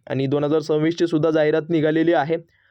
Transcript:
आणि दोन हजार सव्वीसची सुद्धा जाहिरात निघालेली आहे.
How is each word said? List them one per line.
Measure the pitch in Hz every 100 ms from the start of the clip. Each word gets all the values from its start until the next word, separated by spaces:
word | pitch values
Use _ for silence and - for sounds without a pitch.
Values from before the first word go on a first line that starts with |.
| -
आणि | 131 135
दोन | 143
हजार | 143 160
सव्वीसची | 151 151 160 170 170
सुद्धा | 160 160
जाहिरात | 156 151 156 156
निघालेली | 165 156 160 160
आहे. | 170 143 165 - _ _